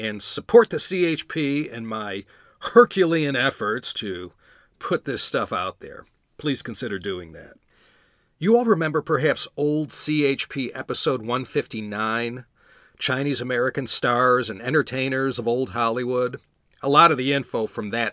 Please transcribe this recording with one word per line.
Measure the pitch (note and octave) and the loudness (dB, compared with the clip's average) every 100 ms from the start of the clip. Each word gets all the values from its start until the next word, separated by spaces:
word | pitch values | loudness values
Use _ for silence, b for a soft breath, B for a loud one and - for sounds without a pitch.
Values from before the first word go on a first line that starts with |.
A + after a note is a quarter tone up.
and | A2 G#2 | -8 -4
support | - - - A#3 A3 | -4 -4 6 6 6
the | D3+ | 0
C | - F#3 | -4 0
H | F3 D#3 - | 0 -2 -6
P | D#3+ C#3+ C#3+ D3+ | -4 -2 -2 -4
and | A#2 A2+ | -10 -8
my | A2 G#2 G2 - b b b - | -8 -6 -10 -12 b b b 4
Herculean | A#3 A#3+ G3 E3+ E3 C#3+ C3 | 6 6 4 2 2 2 0
efforts | C3+ - G#2 B2 - | 0 0 -4 -2 -4
to | - G#2 F2+ F2+ - b b b _ | -4 -6 -8 -10 -16 b b b _
put | - F3 | -4 -4
this | - A#2 | -2 -2
stuff | - C3 G2+ | 0 0 -2
out | G2 F#2 - | -2 -4 -8
there. | - C2+ - _ _ - | -16 -18 -20 _ _ -8
Please | D3+ C3 | -4 -4
consider | - A2 A#2+ G2 | -6 -8 -6 -6
doing | G2 F#2 E2 | -6 -8 -10
that. | D#2 D2+ - _ b b b b b b b | -18 -20 -20 _ b b b b b b b
You | E3+ A#3 | 4 4
all | |
remember | A#3 E3+ D#3+ D3+ | 4 2 2 -2
perhaps | D3 D3 D3 - - - | 0 0 2 0 -4 -2
old | D3 D3+ D3+ | 0 0 -2
C | - - D3+ | -4 0 2
H | C#3 C3+ - | 2 0 -4
P | C#3 B2 | -6 -6
episode | C3 - A2+ D#3 B2+ | -8 -6 -2 0 -2
one | A2 B2+ | -2 -4
fifty-nine, | B2+ D3 - A2 G#2 G#2 A2 A2+ A#2 B2 - b b b b b | -2 -4 -2 -8 -6 -4 -2 -2 -4 -8 -14 b b b b b
Chinese | - C3 C#3+ B2 | -2 0 0 -2
American | B2+ B2 B2+ C#3 B2+ | -2 0 0 -2 -2
stars | - C3 A#2+ B2+ B2 A2 | 0 2 4 4 4 0
and | G2 | -6
entertainers | C#3+ D3+ - B2+ C3 C3 C3+ B2 | 0 0 0 -2 -2 -2 -2 -2
of | A#2 | 0
old | B2 A#2+ | 0 -2
Hollywood? | A#2 A#2 A#2+ B2 B2+ B2 B2+ _ _ _ _ | -2 0 0 -2 0 -2 -4 _ _ _ _
A | C#3 | 4
lot | D3 E3+ | 8 8
of | C3 | 6
the | C3 | 0
info | C#3 - B2 A2 | -2 -2 -4 -4
from | - G#2+ | -6 -6
that | A#2 A2 | -4 -4